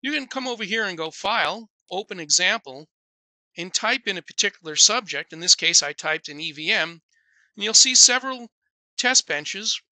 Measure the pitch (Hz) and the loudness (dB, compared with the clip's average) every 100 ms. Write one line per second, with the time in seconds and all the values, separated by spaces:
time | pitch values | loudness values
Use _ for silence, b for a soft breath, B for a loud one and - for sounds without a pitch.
0 | 262 302 262 269 254 233 208 226 208 170 | -4 -4 -4 -6 -6 -6 -4 -2 -2 -4
1 | 160 - 196 220 151 202 226 _ _ 185 | -8 -4 -2 0 0 -2 -12 _ _ -8
2 | - 190 151 156 185 220 143 131 156 _ | -8 -12 0 2 4 0 -4 -16 -18 _
3 | _ _ _ _ _ - 180 - 220 254 | _ _ _ _ _ -10 -6 -2 0 -2
4 | 220 185 - - 202 - 165 147 - 226 | -2 -6 -8 -4 -4 -4 -8 4 4 4
5 | 196 143 165 160 175 - 165 165 143 151 | -2 -8 -8 -8 2 2 4 2 2 -4
6 | 156 156 - 147 165 147 156 214 165 170 | -2 -2 -4 -10 -10 -6 -2 0 0 -6
7 | _ _ _ _ _ - 208 220 262 254 | _ _ _ _ _ -6 2 4 6 6
8 | - 247 262 254 233 _ _ _ _ - | 6 4 -2 -10 -12 _ _ _ _ -2
9 | 247 254 - 147 151 190 220 - _ | 2 2 0 -4 -4 -6 -6 -6 _